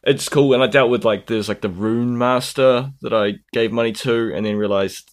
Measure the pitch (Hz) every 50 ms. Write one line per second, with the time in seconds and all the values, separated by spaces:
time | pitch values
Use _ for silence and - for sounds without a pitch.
0 | - 139 143 139 - - - 147 143 135 127 123 131 113 120 139 127 117 127 107
1 | 110 110 104 98 - - 113 107 104 110 101 - - 101 87 92 107 110 117 117
2 | 120 123 120 120 123 123 127 127 - - - 139 131 131 123 123 135 139 - -
3 | - 107 113 110 101 104 101 - _ _ - 117 113 104 113 117 117 113 107 -
4 | - 127 117 117 117 107 - 90 107 107 104 104 104 101 101 98 98 95 - -
5 | - _